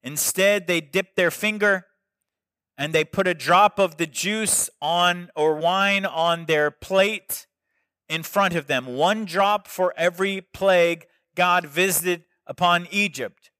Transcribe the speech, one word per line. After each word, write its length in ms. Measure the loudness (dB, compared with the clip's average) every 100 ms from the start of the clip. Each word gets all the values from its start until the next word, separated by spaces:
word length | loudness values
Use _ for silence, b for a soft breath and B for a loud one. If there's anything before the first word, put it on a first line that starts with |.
Instead, 640 | -8 -4 -4 2 2 2 0
they 160 | -4
dip 320 | -2 -4 -4
their 160 | 0 0
finger 560 | 0 -6 0 0 0 _ _ _ _ _ _ _ _ _ -10
and 160 | -2
they 120 | 0
put 220 | 0 -2 -2
a 60 |
drop 460 | -2 2 4 4 2
of 180 | -2 -2
the 100 | -6
juice 640 | -4 -4 -4 -2 -2 -4 _
on, 480 | -2 2 2 0 -8
or 200 | 0 0
wine 500 | 2 0 2 0 0
on 400 | -2 -2 0 0 0
their 240 | 0 0
plate 760 | -4 -2 2 2 -2 -10 -12 -12 _ _ _ _ _ _
in 140 | -8
front 320 | -4 0 0
of 120 | -2 -2
them. 200 | -4 -4
One 380 | 0 0 0
drop 440 | -2 0 0 0 -4
for 260 | -2 -2 0
every 440 | -2 0 -4 -4
plague 680 | _ -2 2 4 4 -2 -10 _ _
God 320 | -2 2 2 0
visited 580 | -2 0 0 -2 -4 _ _ -18
upon 420 | -2 0 0 0
Egypt. 600 | -4 -4 -4 -10 _ _